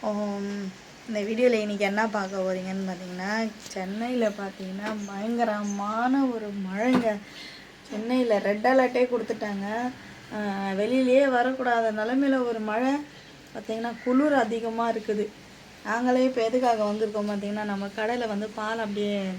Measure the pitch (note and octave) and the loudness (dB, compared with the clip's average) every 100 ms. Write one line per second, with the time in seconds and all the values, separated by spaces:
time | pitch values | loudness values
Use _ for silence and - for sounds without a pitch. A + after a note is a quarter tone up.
0 | A3 G#3 G#3 G3+ G3+ G3+ G3 - - - | -2 -2 -2 -4 -4 -6 -8 -10 -20 -18
1 | - G#3+ G#3 A3+ B3 A3+ G#3 G3+ G3 G3+ | -6 -4 -2 4 4 4 0 0 0 2
2 | A3 G#3 F#3+ G3 F#3 F#3 F#3 F#3+ F#3+ F3+ | 0 0 -4 -2 -2 -2 -4 -4 -4 -6
3 | F#3 F3+ F#3+ A3 A3+ G#3 - G3 F#3 G3+ | -8 -8 -4 -2 -2 -6 -12 -8 -6 -4
4 | A#3+ B3 A3 G3+ G3 F#3+ F#3+ F#3+ G#3 G#3+ | -4 0 0 -2 -10 -10 -10 -6 -6 -6
5 | G3+ G3 A3 A#3 A3+ G#3 G#3 G3+ G3+ A3 | -8 -6 -4 0 0 0 -2 -4 -2 0
6 | B3 C4+ C4+ A3+ G#3 G3+ F#3+ G3 A#3+ B3+ | 2 2 2 0 -6 -6 -4 0 4 4
7 | A#3 G#3 G#3 - - - - - - G#3+ | 4 -2 -6 -16 -16 -18 -20 -20 -10 -6
8 | A3+ B3+ B3 G3+ G3 G#3 A#3+ C4 B3+ B3 | 0 2 4 2 2 2 4 6 6 4
9 | B3 B3 G#3+ G#3+ G#3 G3+ G3 A3 B3 B3+ | 2 2 -2 -4 -4 -4 -4 -2 -4 -6
10 | - - - G#3+ G#3 G3 G3 F#3+ G#3+ C4 | -16 -18 -10 -6 -4 -2 -2 0 2 4
11 | B3+ C4 C#4 B3 B3 C4 B3 A#3 A3+ G#3+ | 6 6 6 4 2 2 2 2 2 0
12 | G#3+ C4 C#4 C4+ A#3+ A3+ G#3+ G#3+ C4 C#4+ | 0 2 4 2 2 -2 -2 0 2 0
13 | D4 - - - - - G#3 A3+ A#3 A#3 | -4 -16 -20 -20 -14 -14 -6 -4 -4 -4
14 | - B3+ D4+ C#4 A3+ A3+ A3+ A3+ A#3 A3+ | 2 4 6 4 2 0 -4 -2 0 0
15 | G#3+ G#3 G#3 - - - - - G#3+ A3+ | -2 -2 -2 -6 -20 -20 -20 -14 -4 0
16 | B3 B3+ C4 B3+ A3+ B3+ B3 A3+ G#3 G#3 | 2 4 4 2 2 2 2 2 0 0
17 | A3 G#3+ G#3 G#3 G3+ G#3 G#3 G3+ G3+ G3+ | -2 -2 -2 -2 -4 -4 -4 -4 -6 -4
18 | G#3+ A#3+ A#3 G3+ G#3+ G#3+ G#3+ A3+ G#3+ G3+ | -2 0 -2 -2 -4 -6 -4 -4 -4 -2
19 | G#3 G3+ F#3+ | -2 -2 -2